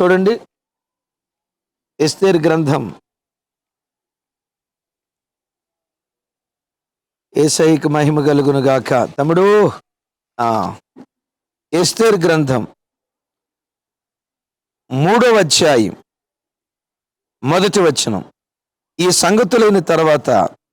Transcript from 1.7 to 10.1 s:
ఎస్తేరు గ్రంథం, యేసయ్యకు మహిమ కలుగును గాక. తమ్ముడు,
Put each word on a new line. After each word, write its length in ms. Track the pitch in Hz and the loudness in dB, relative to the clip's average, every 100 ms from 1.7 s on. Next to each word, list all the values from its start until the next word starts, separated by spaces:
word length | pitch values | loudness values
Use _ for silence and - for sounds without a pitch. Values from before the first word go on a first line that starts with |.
| _ _ - | _ _ -4
ఎస్తేరు 380 | 156 - 196 175 | -4 -2 0 0
గ్రంథం, 640 | 160 160 147 143 107 - _ _ _ _ _ _ _ _ _ _ _ _ _ _ _ _ _ _ _ _ _ _ _ _ _ _ _ _ _ _ _ _ _ _ _ _ _ _ _ _ _ _ _ 135 | 0 0 0 -2 -4 -14 _ _ _ _ _ _ _ _ _ _ _ _ _ _ _ _ _ _ _ _ _ _ _ _ _ _ _ _ _ _ _ _ _ _ _ _ _ _ _ _ _ _ _ -2
యేసయ్యకు 500 | 151 - 160 156 151 | -2 2 2 2 0
మహిమ 320 | 151 147 151 143 | 0 0 0 0
కలుగును 320 | 143 139 139 | 0 0 0
గాక. 580 | 135 135 113 127 107 - | 0 0 0 -2 -2 -4
తమ్ముడు, 540 | 147 170 196 214 175 - _ _ _ | -2 2 2 2 0 -2 _ _ _